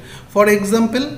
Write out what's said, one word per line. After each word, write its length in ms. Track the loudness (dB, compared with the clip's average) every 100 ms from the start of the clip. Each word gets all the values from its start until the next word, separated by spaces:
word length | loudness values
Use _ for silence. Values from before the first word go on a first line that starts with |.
| -16 -20 -6 0
For 120 | 2
example, 540 | 2 0 0 0 -2 -6